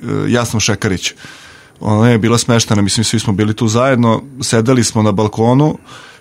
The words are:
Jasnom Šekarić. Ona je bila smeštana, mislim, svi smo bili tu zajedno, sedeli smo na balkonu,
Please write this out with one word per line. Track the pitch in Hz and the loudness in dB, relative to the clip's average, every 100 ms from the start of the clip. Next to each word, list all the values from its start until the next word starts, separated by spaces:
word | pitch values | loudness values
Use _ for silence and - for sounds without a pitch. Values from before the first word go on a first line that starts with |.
| 117 104 101 | -6 -4 0
Jasnom | 120 120 113 | 0 0 -2
Šekarić. | - 104 107 90 - - - - - - - - | -2 -2 -2 -4 -6 -10 -16 -20 -20 -20 -20 -8
Ona | - 107 120 | -2 2 4
je | 117 | 4
bila | 113 117 | 2 0
smeštana, | - 117 - 104 | 0 0 0 0
mislim, | 101 - | 0 -2
svi | 107 113 | -2 -2
smo | 113 | -2
bili | 98 107 | -2 -2
tu | 107 113 | -2 -2
zajedno, | 117 135 123 117 110 143 131 | 0 2 2 2 0 -4 -10
sedeli | - 117 113 131 | -2 0 2 2
smo | 113 113 | 0 0
na | 107 | 0
balkonu, | 98 107 110 117 131 151 170 - - - - | 0 -2 0 2 2 2 -2 -12 -20 -20 -20